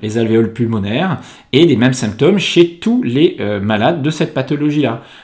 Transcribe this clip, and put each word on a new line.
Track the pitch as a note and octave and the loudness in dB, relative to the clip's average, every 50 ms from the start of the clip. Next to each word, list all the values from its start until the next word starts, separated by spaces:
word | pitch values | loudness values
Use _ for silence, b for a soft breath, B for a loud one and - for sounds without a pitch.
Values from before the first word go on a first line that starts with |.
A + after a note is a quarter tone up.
| - | -8
les | G#2+ G#2+ A#2 | -4 -2 -2
alvéoles | A2+ A2 A2+ A2+ A2+ A2 A2 | 0 2 2 2 2 0 -2
pulmonaires, | - A#2 A2 A2+ G#2+ F#2+ G2+ A2 C#3+ F#3 F#3+ C#3 B B B B B B B - | -2 -2 -2 -2 -2 -2 -2 -2 -2 -2 -2 -4 B B B B B B B 2
et | C#3 E3+ | 4 4
des | E3 C3 | 4 4
mêmes | G#2 A#2+ C3 B2+ | 4 2 2 0
symptômes | - A#2 G#2 G2+ - C3+ E3+ G#3 F#3+ | 0 -4 -6 -2 0 2 2 2 2
chez | - - - E3+ F3 E3+ E3+ | 0 0 2 2 2 2 0
tous | - - A3 A#3+ B3 - | -4 -2 -2 0 0 -2
les, | A#2+ A#2+ C#3 E3 - - - | -2 0 2 2 2 0 -2
euh, | G2+ G2+ G#2 G2 | -4 -4 -4 -2
malades | G2 G#2+ G#2+ G2+ A2+ D3+ F3+ D#3 C3+ | -2 0 0 2 2 0 0 0 -2
de | D#3 | -4
cette | D#3 - D#3+ D3 - | -2 -2 -4 -4 -4
pathologie-là. | C3 C3 - D3+ C#3+ D3 D3+ D3 D3+ C#3 A#2 A2+ A#2 B B B B | -4 -4 -4 -4 -2 -2 -2 0 0 0 -2 -2 -6 B B B B